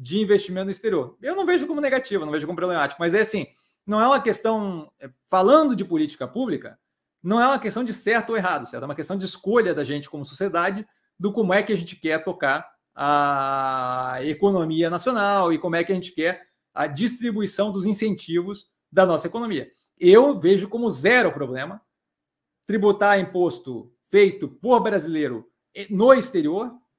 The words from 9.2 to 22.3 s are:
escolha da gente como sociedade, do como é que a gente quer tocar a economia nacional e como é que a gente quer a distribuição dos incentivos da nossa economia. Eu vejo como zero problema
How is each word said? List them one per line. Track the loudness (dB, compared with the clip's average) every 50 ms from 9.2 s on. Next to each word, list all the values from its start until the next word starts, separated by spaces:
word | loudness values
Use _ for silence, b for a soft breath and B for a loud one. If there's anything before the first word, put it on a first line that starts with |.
| -6
escolha | -8 -10 -8 -4 0 2 2 2 2 0
da | -2
gente | -4 -4 -6 -8 -8 -10
como | -12 -14 -12
sociedade, | -12 -8 -6 -6 -4 -2 -2 -2 -2 -4 -6 -10 -14 _ _ _ _ _ -6
do | -6 -4
como | -2 -2 0 2
é | 2 0 2
que | 0
a | -2
gente | -4 -4 -8 -12
quer | -8 -4 -4 -2 -2
tocar | -4 -6 -6 -2 -2 0 0 -2 -4 -10 _ _ _ _ _
a | -4 0 2 2 2 2 2 0 0 -2 -2 -2 -2 -2 -2 -4 -4 -4 -4 -4 -6 -6 -6 -8 -6
economia | -6 -6 -2 0 0 2 2 0 0 -2 0 0 0 0
nacional | -2 -4 -4 -2 -2 0 0 0 2 2 2 0
e | 0 -2
como | -2 -2 -2
é | -2
que | -2 -2
a | -4
gente | -4 -6 -8
quer | -6 -4 -2 -2 -4 -6 -10 _ _ _ _ _
a | _ -4 -4
distribuição | -4 -2 -2 -4 -4 -2 -4 -6 -6 -4 -4 -4 -4 -2 -2 -2 -2
dos | -2 -2 -2
incentivos | -2 -2 -2 -2 -4 -4 -4 -6 -4 -4 -4 -4 -4 -10 -14 -16 _ _ _ _ _
da | 2 4 4
nossa | 4 2 0 -2
economia. | -6 -8 -6 -6 -6 -6 -6 -8 -10 _ _ _ _ _ _
Eu | 8 10 10 10 10 8 4 2
vejo | 4 4 4 4 2 -2
como | -6 -4 -4 -4
zero | -2 0 2 4 4 4 4 2
problema | 0 -4 -6 -6 -6 -8 -8 -10 -12 -16 _ _ _ _ _ _ _ _ _ _